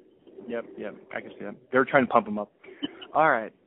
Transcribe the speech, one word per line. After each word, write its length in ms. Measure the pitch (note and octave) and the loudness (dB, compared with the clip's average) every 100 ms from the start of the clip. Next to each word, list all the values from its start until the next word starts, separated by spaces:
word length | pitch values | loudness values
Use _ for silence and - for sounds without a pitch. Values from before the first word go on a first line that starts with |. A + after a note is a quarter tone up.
| _ _ - - G#2 | _ _ -20 -18 -10
Yep, 140 | A#2 - - | -8 -10 -12
yep. 160 | G#2+ - - | -12 -14 -14
I 80 | A#2+ | -14
can 80 | G#2 - | -14 -14
see 60 | G2+ | -14
that. 80 | - _ | -14 _
They 80 | C3 | 2
were 80 | C3 | 4
trying 200 | C#3+ A#2+ | 4 4
to 60 | |
pump 140 | A#2+ G#2+ | 2 2
him 160 | G#2 | -4
up. 80 | G#2 _ - - - - - | -8 _ -20 -14 -14 -12 -4
All 160 | C#3+ D#3 | 2 4
right. 240 | A#2+ G#2+ - | 2 -2 -14